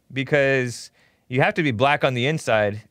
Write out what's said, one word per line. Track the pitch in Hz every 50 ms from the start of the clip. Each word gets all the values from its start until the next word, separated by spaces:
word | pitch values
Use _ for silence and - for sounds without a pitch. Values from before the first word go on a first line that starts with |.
| _ -
because | 131 131 135 - - 147 139 135 135 135 127 123 117 - - - _ _ _ _ _ _ _ -
you | 127 127 151
have | 190 202
to | - 165
be | 147
black | 117 104 127 139 147 143 -
on | 143 127
the | 120 120
inside | 139 160 156 - - 117 110 107 104 101 107 - _